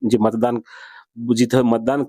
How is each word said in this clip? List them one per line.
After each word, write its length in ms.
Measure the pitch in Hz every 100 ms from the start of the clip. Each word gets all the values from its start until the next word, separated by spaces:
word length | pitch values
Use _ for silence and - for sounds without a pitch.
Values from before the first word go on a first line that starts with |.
| 113
जे 80 | 113
मतदान, 420 | 107 110 120 120 - - - - - 117 117 117
जिथं 260 | 120 135
मतदान 420 | 120 113 113 143